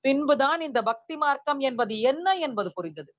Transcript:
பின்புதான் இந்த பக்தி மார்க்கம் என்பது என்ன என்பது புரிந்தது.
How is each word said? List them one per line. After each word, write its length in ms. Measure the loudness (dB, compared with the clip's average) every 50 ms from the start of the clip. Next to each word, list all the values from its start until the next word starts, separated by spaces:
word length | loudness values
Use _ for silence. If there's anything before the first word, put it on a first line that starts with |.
| 2
பின்புதான் 560 | 2 2 2 4 2 2 4 4 2 2 0
இந்த 180 | -4 -2 -2 0
பக்தி 340 | 0 0 -2 -2 _ -12 -6
மார்க்கம் 440 | -2 0 0 0 0 -2 -4 -2 0
என்பது 340 | 0 -2 0 0 -2 -2 0 2
என்ன 240 | 2 2 2 2 0 0 0 0
என்பது 320 | -2 -4 -2 -2 -4 -4
புரிந்தது. 380 | -6 -8 -8 -8 -10 -12 -16 -16 _